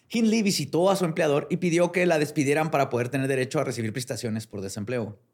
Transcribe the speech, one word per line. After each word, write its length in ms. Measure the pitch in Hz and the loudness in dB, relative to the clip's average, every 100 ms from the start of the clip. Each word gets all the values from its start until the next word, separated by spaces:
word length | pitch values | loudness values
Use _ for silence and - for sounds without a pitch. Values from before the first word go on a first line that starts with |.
| _ | _
Hindley 320 | 226 226 226 | 0 2 4
visitó 480 | 202 180 139 156 185 | 2 0 0 2 2
a 60 | 190 | 2
su 80 | 185 | 0
empleador 420 | 156 160 143 147 | 0 2 2 0
y 80 | 175 | -2
pidió 340 | 180 165 175 | 2 2 2
que 140 | 180 180 | 2 2
la 120 | 160 | 2
despidieran 520 | 147 151 135 151 160 | 0 0 0 2 2
para 180 | 156 135 | 0 0
poder 200 | 120 120 | 0 -2
tener 180 | 139 135 | -2 0
derecho 320 | 135 127 156 | 0 -2 -2
a 40 | 135 | -2
recibir 260 | 123 113 | -2 -4
prestaciones 560 | 107 120 117 120 110 110 | -4 -6 -6 -4 -4 -6
por 140 | 101 | -8
desempleo. 580 | 95 - 107 123 107 107 _ | -8 -8 -6 -4 -6 -10 _